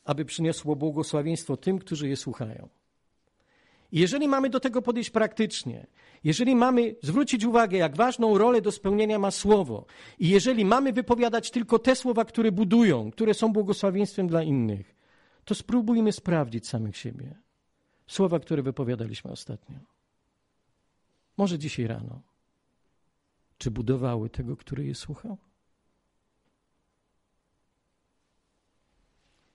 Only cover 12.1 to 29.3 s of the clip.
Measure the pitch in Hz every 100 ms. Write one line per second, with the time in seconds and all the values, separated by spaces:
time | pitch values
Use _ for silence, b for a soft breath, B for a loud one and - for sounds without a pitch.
12.1 | 226 226 - 220 185 196 233 220 127 107
13.1 | - 220 202 226 214 202 196 196 185 202
14.1 | - 180 165 160 135 110 101 - b b
15.1 | b b b - 208 - 240 220 233 214
16.1 | 202 - 165 127 113 - 117 107 - 117
17.1 | 127 131 180 _ _ _ _ _ _ -
18.1 | - 190 165 - 156 131 135 120 120 113
19.1 | 110 - 120 - 113 - 135 - _ _
20.1 | _ _ _ _ _ _ _ _ _ _
21.1 | _ _ - 196 165 147 - 113 110 113
22.1 | 123 - _ _ _ _ _ _ _ _
23.1 | _ _ _ _ - 123 110 113 131 127
24.1 | 117 110 - 123 135 - 139 139 139 -
25.1 | 147 226 196 _ _ _ _ _ _ _
26.1 | _ _ _ _ _ _ _ _ _ _
27.1 | _ _ _ _ _ _ _ _ _ _
28.1 | _ _ _ _ _ _ _ _ _ _
29.1 | _ _